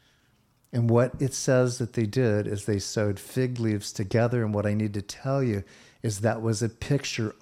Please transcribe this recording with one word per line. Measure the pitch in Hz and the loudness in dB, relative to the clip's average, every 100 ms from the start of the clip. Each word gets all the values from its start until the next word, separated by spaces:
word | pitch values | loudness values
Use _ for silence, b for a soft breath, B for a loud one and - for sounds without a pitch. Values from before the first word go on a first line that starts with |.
| b b b b b _ _ | b b b b b _ _
And | 120 117 | 0 4
what | 117 127 - | 4 4 0
it | 135 | -4
says | - - 127 127 123 | -2 2 4 4 0
that | 117 | -4
they | - 110 | -2 0
did | 127 123 104 101 | 2 2 2 0
is | 101 | -4
they | 107 104 | -2 -2
sewed | - - 104 98 | -2 -2 0 -2
fig | - - 127 123 | -6 -4 -2 0
leaves | 113 104 - | 0 -2 -4
together. | - 98 113 117 123 | -6 0 2 2 2
And | 110 | 0
what | 104 | 0
I | 104 | 0
need | 104 107 | 0 -2
to | 101 | -4
tell | - - 135 139 | -8 -8 -4 -2
you | 127 101 B B B B | 0 -2 B B B B
is | 113 98 | -6 0
that | 110 113 | 0 0
was | 113 107 | 0 0
a | 113 | -2
picture | - - 143 - - 110 - | -4 0 0 0 -4 -4 0